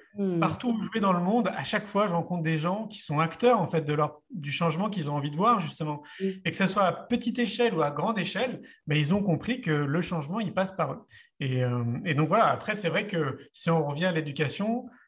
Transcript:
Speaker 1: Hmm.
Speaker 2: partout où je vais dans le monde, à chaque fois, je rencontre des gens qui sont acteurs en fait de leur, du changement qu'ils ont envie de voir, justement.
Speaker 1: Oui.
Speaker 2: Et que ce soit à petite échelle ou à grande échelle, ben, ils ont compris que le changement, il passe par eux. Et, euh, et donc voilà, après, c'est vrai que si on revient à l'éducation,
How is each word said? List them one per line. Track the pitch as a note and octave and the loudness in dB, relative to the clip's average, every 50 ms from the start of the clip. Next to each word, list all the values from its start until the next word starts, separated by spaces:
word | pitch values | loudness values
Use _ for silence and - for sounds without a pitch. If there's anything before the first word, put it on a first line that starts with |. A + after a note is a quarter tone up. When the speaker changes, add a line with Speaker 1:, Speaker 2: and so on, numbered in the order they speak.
| - _ _ | -12 _ _
Speaker 1:
Hmm. | G#3 G3+ F#3+ F3+ E3+ | -2 -2 0 2 2
Speaker 2:
partout | D#3+ - - - - B3+ | 2 0 0 -2 -2 0
où | A#3 A3 | 0 0
je | F#3 F3 - | -2 -4 -2
vais | A3+ | 0
dans | G3+ G3 F#3 | 2 4 4
le | F3 | 4
monde, | F3 F3+ G#3+ A#3+ A3 - | 2 2 2 2 2 0
à | - - C3+ | -2 -4 -4
chaque | - - G#3 G#3 - | -2 -2 -4 -4 0
fois, | - G3 G#3 | 2 2 2
je | G#3 F3 | 2 2
rencontre | E3+ D#3+ - F3 F3 D#3+ | 0 -2 -2 -4 -2 0
des | D#3+ D#3+ | 0 0
gens | D#3 D3 F3 F#3 G#3 A3 | 0 0 0 -2 -2 -4
qui | G#3+ - - | -8 -10 -12
sont | - - D#3 D3 | -8 -4 0 0
acteurs | D#3+ D#3+ - - - A#3+ B3+ A3 | 0 0 0 2 4 6 6 6
en | F3 | 4
fait | - - E3 | 2 0 -2
de | D3 C#3+ D3 | 0 0 0
leur, | D3 D3+ D3 - - _ _ | 2 0 0 -2 -8 _ _
du | C4+ F#3+ C#3+ D3 C#3 | -12 -10 -8 -6 -2
changement | - F3 E3 D3+ E3 G3 G#3+ | 0 0 0 0 0 -2 -2
qu'ils | G3 F#3+ D#3 C#3+ | -2 -4 -4 -2
ont | D3 | -4
envie | D3 C#3 D3 C#3+ | -4 -4 -4 -2
de | |
voir, | D#3 F#3+ A3+ A#3+ G#3+ | 2 4 4 4 4
justement. | E3 D3 - - E3 D3+ D3+ D3 - - - - | 2 -4 -6 -6 -4 -4 -4 -6 -8 -14 -10 -4
Speaker 1:
Oui. | F#3+ G3 F#3+ - - | -4 -4 -4 -4 -4
Speaker 2:
Et | F3+ D#3 | -6 0
que | |
ce | - F#3+ F#3 | 2 0 2
soit | - G#3 G3 | 4 4 4
à | F3+ E3+ | 4 2
petite | - - - A#3+ A#3+ - B3 - - | 0 -2 -2 -2 0 0 -2 0 0
échelle | A#3+ A3+ - - A#3+ A#3 G3 | 0 -2 2 2 2 2 4
ou | E3 D3+ | 2 0
à | C#3+ | 0
grande | C#3+ - - G#3 A3+ G3 | 0 -2 -2 0 0 0
échelle, | E3+ - - F#3 A#3 C4 A#3 - - - - _ _ | -2 -2 -2 -2 -2 -2 -4 -8 -12 -18 -20 _ _
ben, | - D3 | 0 2
ils | D3+ D3+ C#3+ F3+ | 2 4 4 2
ont | G#3 G3 | 2 4
compris | G3+ E3 C#3 - - B3 B3 | 2 0 0 0 -2 -4 -2
que | - E3+ D#3 | -2 0 0
le | D3 D3 C#3 C#3 E3+ F3 | 0 0 0 0 0 -2
changement, | - F#3 E3 C#3+ C#3 F3+ A3 | -2 -4 -4 -4 -4 -4 -4
il | A3+ F3+ - | -4 -2 -2
passe | F#3 F#3+ F#3 | -2 -2 -2
par | - - E3 C#3 C#3 | -2 -4 -4 -4 -4
eux. | - - _ - - - _ _ _ | -8 -12 _ -20 -20 -20 _ _ _
Et, | C#3+ C3+ B2+ B2+ B2+ | -4 -2 0 2 2
euh, | B2 B2 B2 A#2+ A#2 A#2+ B2 - | 2 0 0 0 -2 -2 -2 -2
et | E3 D#3+ | 0 2
donc | C3+ D#3 D3 | 2 2 4
voilà, | F3 A3 A3 | 4 4 4
après, | D#3 - - - - G#3 | 4 2 0 -2 -4 -4
c'est | G3+ - E3+ | -2 -2 0
vrai | D3 F#3+ G#3 G3+ | 0 0 -2 -2
que | - E3+ D3+ C3+ B2+ - - - _ | -2 -2 -2 -2 -2 -6 -10 -16 _
si | - - E3+ | -4 0 2
on | E3 D#3+ D3+ | 2 2 2
revient | C#3+ C#3 C#3+ F3 | 0 -2 -2 0
à | F#3 F3 | 0 0
l'éducation, | D#3+ D3+ D3 C#3 C3+ D#3 C3+ - - G3 A3 A#3 B3 - - - - _ | 0 -2 -4 -2 -2 -2 -2 -2 -2 -2 -2 -2 -4 -4 -8 -14 -20 _